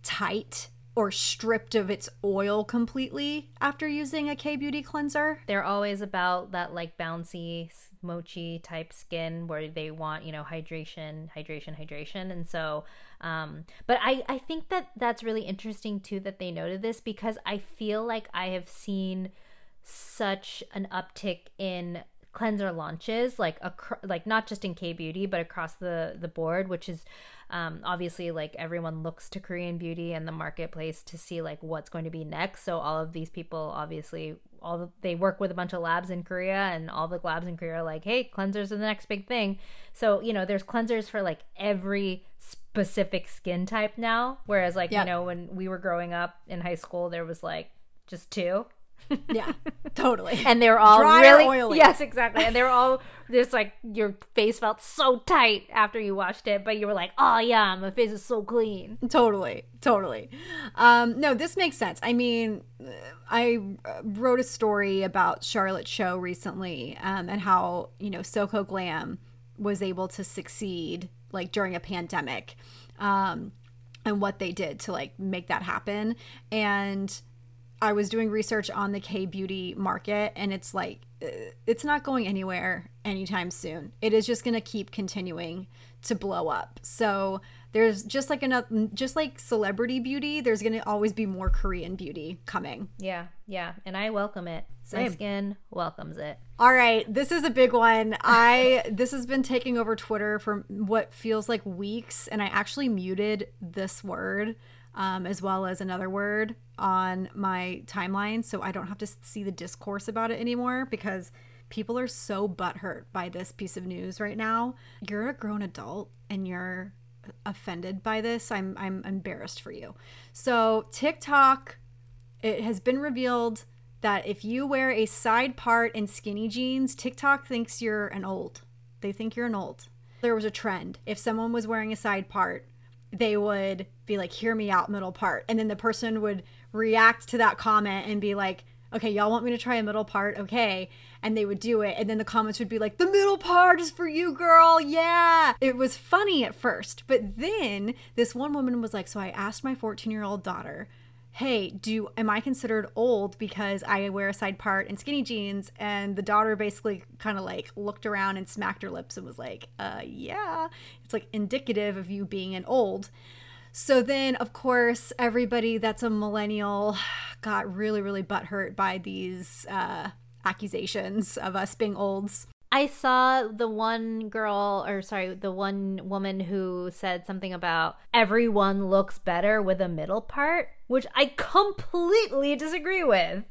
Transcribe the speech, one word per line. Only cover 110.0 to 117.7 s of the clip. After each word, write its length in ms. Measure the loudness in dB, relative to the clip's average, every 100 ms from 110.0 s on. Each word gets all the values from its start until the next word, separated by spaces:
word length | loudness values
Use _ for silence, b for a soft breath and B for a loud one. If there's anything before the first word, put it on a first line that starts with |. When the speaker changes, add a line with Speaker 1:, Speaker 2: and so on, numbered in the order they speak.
| -6
Speaker 1:
about 240 | -4 -4
it 80 | -2
anymore, 460 | -4 -2 -2 -2 -4
because 460 | -6 -6 -8 -10 -20 B B B
people 280 | -8 -4 -4
are 100 | -4
so 400 | -4 -4 -2 -4
butthurt 580 | -2 -6 -6 -10 -10 -10
by 160 | -8 -8
this 240 | -8 -10
piece 240 | -8 -8 -8
of 100 | -8
news 360 | -8 -8 -8
right 160 | -6 -4
now. 380 | -2 0 -2 -6 B B -8
You're 200 | -4 -4
a 40 |
grown 280 | -6 -6 -6
adult 500 | -6 -10 -12 -10 -12 -16 -10
and 180 | -6 -6
you're 460 | -6 -6 -8 -10 -16 -20 -20 -20 -14 -12
offended 580 | -10 -10